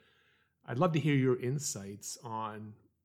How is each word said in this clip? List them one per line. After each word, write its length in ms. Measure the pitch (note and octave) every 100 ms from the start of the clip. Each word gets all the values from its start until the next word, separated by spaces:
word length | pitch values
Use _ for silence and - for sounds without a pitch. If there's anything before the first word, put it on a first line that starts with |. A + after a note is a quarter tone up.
| _ _ _ _ _ _ -
I'd 140 | A#2
love 140 | F3+
to 60 | D#3
hear 140 | D3+ C#3+
your 220 | C3 B2
insights 760 | A#2+ C#3+ - A2 G2 G2+ - -
on, 500 | A#2 A2 A2 G#2+ G#2+ G#2+ _ _